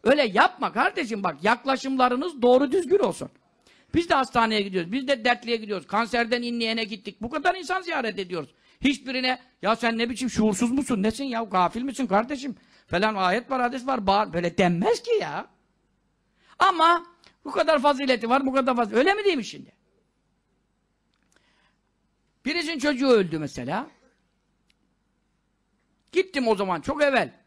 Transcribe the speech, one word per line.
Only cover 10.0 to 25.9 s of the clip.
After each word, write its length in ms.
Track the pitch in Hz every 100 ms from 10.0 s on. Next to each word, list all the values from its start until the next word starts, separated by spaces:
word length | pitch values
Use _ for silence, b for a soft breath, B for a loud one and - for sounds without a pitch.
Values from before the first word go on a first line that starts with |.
| 233
biçim 200 | 240 247
şuursuz 420 | - 214 190 233
musun, 320 | 269 285 226
nesin 200 | 208 220
ya, 200 | 277 226
gafil 380 | 226 190 175 226
misin 260 | 262 233 247
kardeşim?" 480 | 190 233 285 269 - b b b
falan, 280 | 175 214 208
"Ayet 360 | 185 202 240
var, 100 | 262
hadis 260 | 247 262 254
var," 200 | 254 196
bağır-, 260 | 202 220
böyle 240 | 165 175 170
denmez 440 | 180 170 226 480
ki 100 | - 453
ya. 260 | 160 156 - _ _ _ _ _ _ _ _ b b b
Ama 460 | 370 349 330 339 339 b b b 294
bu 60 |
kadar 280 | - 320 311
fazileti 500 | 285 269 277 247 226
var, 160 | 262 269
bu 80 |
kadar 220 | 262 269 240
fazileti. 240 | 226 220
Öyle 140 | 311
mi 120 | 403 403
değil 120 | 311
mi 80 | 202
şimdi? 260 | 147 - _ _ _ _ _ _ _ _ _ _ _ _ _ _ _ _ _ _ _ _ _ _ _ _ _ _ _ -
Birisinin 340 | 339 311 330
çocuğu 280 | 285 262 269
öldü 320 | 233 180 160
mesela. 480 | 147 - 120 185 277 _ _ _ _ _ _ _ _ _ _ _ _ _ _ _ _ _ _ _ _